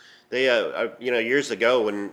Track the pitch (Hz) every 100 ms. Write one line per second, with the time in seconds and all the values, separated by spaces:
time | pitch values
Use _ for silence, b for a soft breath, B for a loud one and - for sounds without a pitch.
0 | B B B 123 131 120 82 69 117 -
1 | 123 120 113 135 139 104 113 127 107 101
2 | 101